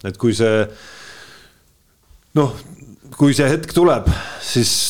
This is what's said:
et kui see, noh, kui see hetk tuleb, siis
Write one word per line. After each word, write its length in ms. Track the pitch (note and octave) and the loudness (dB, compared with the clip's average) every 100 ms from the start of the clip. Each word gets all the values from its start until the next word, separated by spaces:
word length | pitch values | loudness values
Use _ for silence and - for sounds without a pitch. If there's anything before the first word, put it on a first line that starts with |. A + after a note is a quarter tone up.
| G2 | -12
et 80 | - | -2
kui 160 | A#2+ | -2
see, 300 | G#2 A2+ A2 G#2+ - - - - - - - - _ _ _ _ _ _ _ _ | 0 0 0 -2 -8 -20 -20 -20 -20 -20 -20 -20 _ _ _ _ _ _ _ _
noh, 180 | D3+ C#3 - - - - - C3+ | 0 0 -2 -16 -20 -20 -20 -20
kui 260 | - C#3+ | 0 2
see 140 | C#3 C3+ | 4 2
hetk 220 | D#3+ - | 0 -2
tuleb, 320 | E3+ F3 A#2+ - - - - | 2 4 4 0 -2 -6 -14
siis 340 | - B2 A2+ - | -4 -2 0 -2